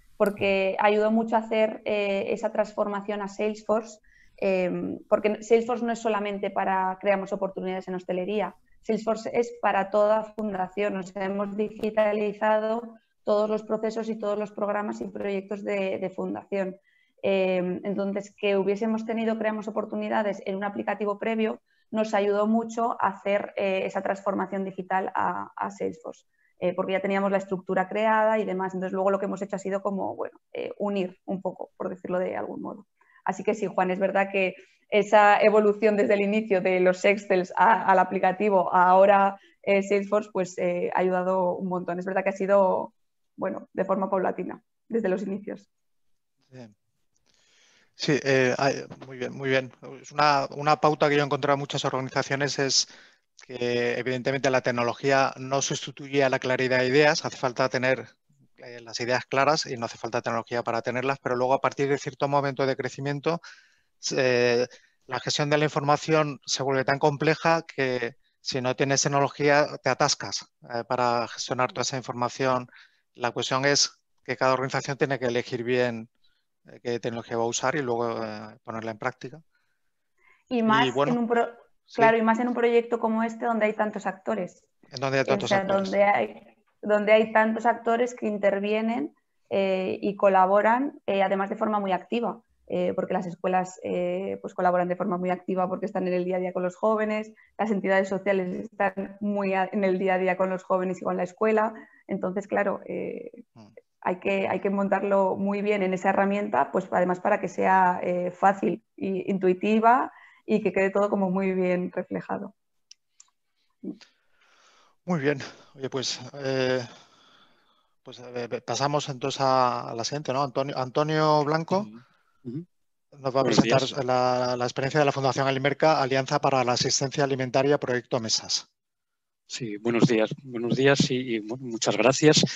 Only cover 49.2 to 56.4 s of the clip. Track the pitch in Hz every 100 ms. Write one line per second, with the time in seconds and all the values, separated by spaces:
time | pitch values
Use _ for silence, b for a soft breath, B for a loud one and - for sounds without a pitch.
49.2 | 123 127 135 135 127 - 135 135 - 147
50.2 | 151 139 135 - 147 151 156 151 151 143
51.2 | 143 139 139 139 135 139 139 131 131 139
52.2 | - 139 143 139 135 - - B B B
53.2 | _ _ - 123 120 120 120 120 123 127
54.2 | 120 135 131 127 127 120 120 - 139 135
55.2 | 127 - 131 139 - 156 - - 143 139
56.2 | 135 127